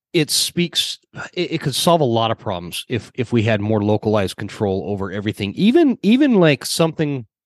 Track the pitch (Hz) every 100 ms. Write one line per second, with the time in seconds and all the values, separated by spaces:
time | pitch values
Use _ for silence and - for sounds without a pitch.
0 | _ 165 147 - - - 175 - - -
1 | _ - - - 175 160 147 127 - 170
2 | 135 113 113 113 113 90 87 - - 120
3 | - - 120 120 110 107 104 107 104 107
4 | 110 107 95 - 104 - 104 95 82 101
5 | 98 98 104 - 101 104 196 302 302 226
6 | 190 254 294 214 160 139 - - 165 -
7 | 151 135 110 _